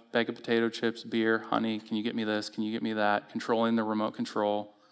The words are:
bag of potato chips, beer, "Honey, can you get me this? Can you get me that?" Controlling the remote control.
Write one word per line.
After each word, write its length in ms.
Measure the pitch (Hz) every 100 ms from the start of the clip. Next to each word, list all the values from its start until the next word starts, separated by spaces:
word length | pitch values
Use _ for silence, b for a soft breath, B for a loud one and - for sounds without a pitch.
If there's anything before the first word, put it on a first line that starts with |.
| -
bag 160 | 117 113
of 80 | 117
potato 320 | - 117 117
chips, 380 | - 117 113 117
beer, 340 | 117 110 113
"Honey, 400 | - 113 113 107
can 160 | - 110
you 80 |
get 100 | 113
me 120 | 117 107
this? 240 | 107 -
Can 140 | -
you 100 | 107
get 100 | 113
me 80 | 113
that?" 380 | 107 104 104 -
Controlling 480 | 113 - 113 113 113
the 60 |
remote 320 | 110 107 107 -
control. 600 | 117 107 104 104 104 - _